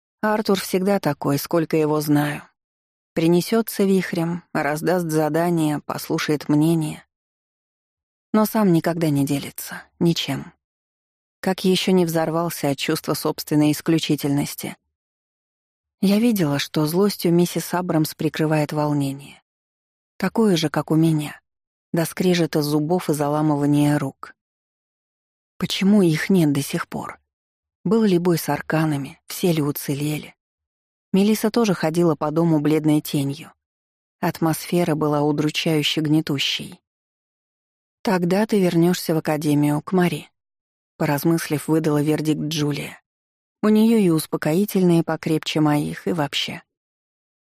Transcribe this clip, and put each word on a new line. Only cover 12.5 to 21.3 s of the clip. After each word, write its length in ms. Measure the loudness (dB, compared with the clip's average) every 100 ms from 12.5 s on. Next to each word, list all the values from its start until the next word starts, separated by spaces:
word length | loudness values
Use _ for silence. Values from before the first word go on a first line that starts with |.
| -2 -4
от 80 | -2
чувства 380 | -2 -2 -4 -4
собственной 560 | -4 -4 -2 2 2
исключительности. 1080 | 2 0 0 0 -2 0 -2 -4 -8 -12 -14 _ _ _ _ _ _ _ _ _ _ _ _
Я 200 | 2 4
видела, 380 | 2 2 0 0
что 260 | -2 -2 0
злостью 480 | 2 0 0 2
миссис 400 | 2 2 -2 -4
Абрамс 420 | -4 0 0 0 -2
прикрывает 560 | -4 -2 0 0 0
волнение. 720 | -2 0 0 -2 -6 -14 -20 _ _ _ _ _ _ _ -6
Такое 380 | -4 2 2 2
же, 140 | 0
как 220 | -4 0
у 40 | 2
меня, 460 | 2 2 -4